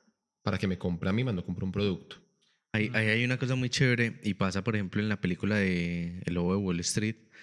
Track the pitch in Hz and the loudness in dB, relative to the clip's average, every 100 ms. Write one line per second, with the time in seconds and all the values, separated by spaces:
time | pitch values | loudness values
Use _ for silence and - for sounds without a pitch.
0 | _ _ _ _ - 92 98 90 90 85 | _ _ _ _ -4 0 0 0 -2 -2
1 | 95 104 127 92 87 87 95 98 101 90 | 0 0 0 -4 -4 -6 -4 0 0 0
2 | - - _ _ _ _ _ 107 107 110 | -8 -20 _ _ _ _ _ 0 2 2
3 | 110 110 123 127 127 131 123 - 131 120 | 2 2 2 0 0 0 0 2 4 4
4 | 117 - 107 92 95 95 95 107 92 104 | 2 0 -4 0 0 0 0 -2 -2 -2
5 | 107 104 90 87 101 107 98 87 85 85 | -2 0 -2 0 0 2 2 2 0 -2
6 | 85 87 - 87 87 95 95 87 87 - | -4 -6 -4 -2 0 0 0 -2 -2 -2
7 | 107 113 - - | -2 -4 -16 2